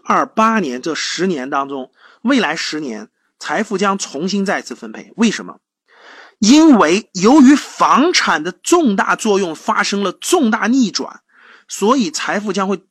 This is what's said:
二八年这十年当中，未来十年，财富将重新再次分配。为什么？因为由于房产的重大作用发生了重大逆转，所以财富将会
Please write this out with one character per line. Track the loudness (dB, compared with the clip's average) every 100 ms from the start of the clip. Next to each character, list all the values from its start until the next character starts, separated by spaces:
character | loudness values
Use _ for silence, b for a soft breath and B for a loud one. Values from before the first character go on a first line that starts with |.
二 | -2 -2
八 | 0 0 0 0
年 | -2 -6
这 | -6
十 | -6 -6 -4 -4
年 | -4 -4
当 | -6 -4
中， | -8 -12 b b b
未 | -2 0
来 | 0
十 | -4 -8 -8
年， | -8 -10 -14 _ _ -16
财 | -6 -4
富 | -4 -2
将 | -2 -4
重 | -8 -8 -4
新 | -4 -4
再 | -4
次 | -8
分 | -14 -16
配。 | -16 -10 -2
为 | -2
什 | -2
么？ | -10 -20 _ _ B B B B B 0
因 | 4 6 8 6
为 | 4 0 -4
由 | 0 4 8
于 | 8
房 | 6 2 -2 2 4 2
产 | 0 -2 -2
的 | -4
重 | -10 -4 0 0 0
大 | -2
作 | -2 0 0
用 | -2
发 | -6 -4 -4
生 | -2 -4
了 | -4
重 | -6 -2 0 0
大 | 0 0
逆 | 0 0
转， | -4 -10 -16 b b b b -16
所 | -4 0 0
以 | -2
财 | -4 -6 -4
富 | -4
将 | -4 -4
会 | -6 _